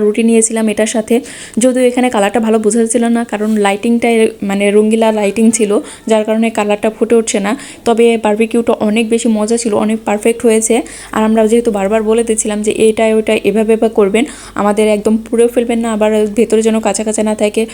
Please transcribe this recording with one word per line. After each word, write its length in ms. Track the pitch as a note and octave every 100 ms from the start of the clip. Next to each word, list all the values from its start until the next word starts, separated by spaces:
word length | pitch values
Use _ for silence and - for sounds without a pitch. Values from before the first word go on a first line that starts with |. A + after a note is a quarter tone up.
রুটি 180 | G#3+ G#3+ A3+
নিয়েছিলাম 360 | A3+ A3 A3 A3
এটার 180 | G#3 A3
সাথে, 200 | A3+ G#3+ A#3 C#4 - - -
যদিও 220 | B3+ B3+ B3
এখানে 180 | B3 B3
কালারটা 260 | A#3 G3+ A#3+ A3
ভালো 120 | A3
বোঝা 140 | G#3+ A#3
যাচ্ছিল 220 | A3+ A#3+ A#3 A#3
না, 60 | A#3+
কারণ 180 | G#3 G#3+ G#3+ G3+
লাইটিংটাই 480 | G3+ A#3 A#3 A#3 A#3 A3 - G3+
মানে 160 | G3 G3+ G#3
রঙ্গিলা 320 | G#3+ A3 A3+ G#3+
লাইটিং 240 | G3+ G3+ A3+ A3
ছিল, 140 | G#3 B3+ - - -
যার 120 | A3 A3
কারণে 180 | A3 A3+ A3
কালারটা 300 | G#3 G#3 A3 A3
ফুটে 180 | A3 A#3
উঠছে 180 | A3+ G#3+ G3
না। 60 | C4 - - -
তবে 180 | A3+ A#3 A3+
বারবিকিউটা 480 | G#3+ G#3 A3 A#3 A#3 - G#3+
অনেক 160 | G#3+ A3
বেশি 160 | A#3 A#3 G#3+
মজা 180 | G#3+ A#3
ছিল, 100 | A#3 G#3
অনেক 140 | G#3+ A3 A3
পারফেক্ট 320 | G#3 A#3 A#3 A#3
হয়েছে। 280 | A3 A3+ A#3 - - -
আর 80 | - A3
আমরা 120 | A3 A3
যেহেতু 200 | A#3 A#3+ G3+
বারবার 220 | G3 A3 G#3+
বলে 120 | A#3 A3+
দিচ্ছিলাম 300 | A3 G#3+ G#3 G#3+
যে 60 | - A3
এটা 180 | A3 A3 A3
ওটা 160 | A3 A3 G3+
এভাবে 240 | G#3 G#3+
এভাবে 200 | A3 A3+ A3
করবেন, 260 | G3 A3 C#4+ - - -
আমাদের 260 | G3+ G#3 G#3+ G#3
একদম 180 | A3 A3 -
পুড়েও 220 | A3+ A#3+
ফেলবেন 240 | B3 A#3+ A#3
না, 40 | A#3 G#3+
আবার 140 | G#3+ G#3+ G#3+ G#3+
ভেতরে 220 | A3 A3 A3
যেন 100 | A3 A3
কাঁচা 160 | G3 G#3+
কাঁচা 160 | G#3+ G#3+
না 40 | G#3+
থাকে, 200 | G#3 G#3+ A3+